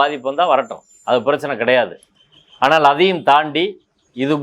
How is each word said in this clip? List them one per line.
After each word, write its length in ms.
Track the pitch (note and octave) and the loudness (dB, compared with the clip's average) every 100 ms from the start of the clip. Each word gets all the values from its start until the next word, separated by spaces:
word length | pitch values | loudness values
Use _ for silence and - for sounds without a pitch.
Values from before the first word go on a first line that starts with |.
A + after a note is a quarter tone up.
பாதிப்பு 280 | C#3+ D3 B2+ | 0 -2 -6
வந்தா 140 | C#3+ F3 | -2 0
வரட்டும், 300 | C3+ A#2+ - _ _ - | 0 -2 -10 _ _ -4
அது 100 | B2 A#2 | -2 0
பிரச்சனை 240 | D3 C#3+ A#2+ | -4 -4 -4
கிடையாது. 320 | A#2 B2+ F2 E2 _ _ _ _ _ _ | 0 0 0 -6 _ _ _ _ _ _
ஆனால் 220 | C3 D#3 C#3+ | 2 4 4
அதையும் 320 | C#3+ F#3 F3+ - | 4 2 0 2
தாண்டி 340 | D3+ D#3 D3 F#3+ - _ _ _ B2 | 2 0 -4 -6 -8 _ _ _ -6
இது 180 | C3+ D3+ | -4 -2